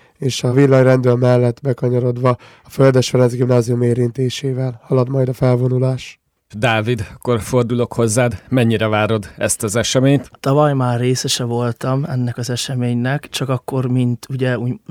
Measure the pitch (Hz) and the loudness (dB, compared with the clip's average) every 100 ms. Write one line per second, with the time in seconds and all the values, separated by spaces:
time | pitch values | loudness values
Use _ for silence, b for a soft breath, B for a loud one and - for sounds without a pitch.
0 | b b 135 - 127 127 139 131 127 131 | b b -6 -2 0 2 4 6 6 4
1 | 123 120 123 123 123 117 139 120 123 123 | 2 2 4 4 2 -2 -4 -2 0 0
2 | 123 120 127 123 b b - - 135 127 | -2 0 0 0 b b -16 2 4 4
3 | 120 123 123 123 123 123 117 120 120 120 | 2 2 2 2 2 2 2 0 0 0
4 | 120 117 127 - 139 127 131 117 - 131 | -2 -2 -4 -4 -6 -4 -6 -8 -2 0
5 | 123 135 131 127 127 123 127 127 131 131 | 0 0 -2 0 2 2 2 0 0 -2
6 | - - _ _ _ 107 120 110 110 117 | -10 -20 _ _ _ -4 0 0 0 -4
7 | 98 - - 117 - 127 117 120 117 - | -6 -8 -2 -2 0 -2 0 -2 -2 -2
8 | 113 107 120 92 - 131 117 110 110 107 | 0 2 0 -2 -4 0 2 2 0 0
9 | 107 110 98 - 107 - 110 113 110 135 | 0 -2 -4 -6 -4 -2 -2 -2 0 2
10 | 135 143 - - 135 139 151 139 123 120 | 2 2 -2 -6 0 2 2 2 0 0
11 | 123 127 135 - 123 120 120 117 131 135 | 0 -2 -2 -4 -4 -2 -2 -4 -4 -4
12 | 151 131 120 117 123 123 - 127 123 120 | -4 -4 -4 -6 -6 -6 -6 -4 -2 -2
13 | 123 143 - - 127 127 - 135 127 127 | -2 -4 -6 -8 -4 -4 -4 -4 -2 0
14 | 123 120 - 131 127 120 123 120 - | 0 -4 -8 -4 -2 -2 -4 -8 -8